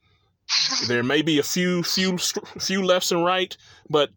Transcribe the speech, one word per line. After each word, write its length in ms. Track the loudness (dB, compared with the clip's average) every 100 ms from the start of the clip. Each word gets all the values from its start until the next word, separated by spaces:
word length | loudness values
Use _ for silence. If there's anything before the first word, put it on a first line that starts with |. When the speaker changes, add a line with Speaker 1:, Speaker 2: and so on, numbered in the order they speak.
| _ _
Speaker 1:
<laughs> 640 | _ _ -4 -2 0 -2 -2
Speaker 2:
There 160 | -2
may 180 | 2 2
be 160 | 2 2
a 60 |
few, 400 | 2 0 0 0
few, 340 | 0 0 0 0
str-, 220 | -2 -6 -10 -8
few 240 | -4 -2
lefts 280 | 2 2 2
and 120 | 0
right, 320 | 2 0 -2 -8 -20 -20 0
but 220 | 2 2